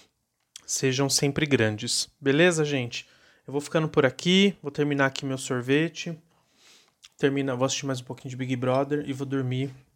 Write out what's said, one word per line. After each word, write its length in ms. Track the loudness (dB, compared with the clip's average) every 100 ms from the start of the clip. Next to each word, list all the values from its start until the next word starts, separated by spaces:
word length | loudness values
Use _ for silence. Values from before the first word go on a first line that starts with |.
| -20 _ _ _ _ -20
sejam 460 | -10 -2 0 0 0
sempre 340 | 2 0 0
grandes. 640 | 2 4 2 0 -4 -4 -6 _
Beleza, 460 | 0 4 4 4
gente? 420 | 0 -2 -4 -8 -14 _ _ _
Eu 80 | -8
vou 80 | -8
ficando 280 | -2 -2 2
por 180 | 4 4
aqui, 500 | 2 2 6 6 2
vou 80 | -6
terminar 360 | -2 0 2 2
aqui 200 | 0 -6
meu 100 | -6
sorvete, 800 | -4 -4 2 2 2 -4 -10 -10 _ _ _ _ _ _ _ _ -20 _
termina, 380 | 0 0 -2 0
vou 100 | -2
assistir 200 | -2 -4
mais 140 | -6
um 40 |
pouquinho 260 | -8 -14 -12
de 60 | -8
Big 180 | -4
Brother 480 | -2 0 0 0 -2
e 80 | -4
vou 140 | -6 -4
dormir 480 | -4 -2 -2 -4 -8 _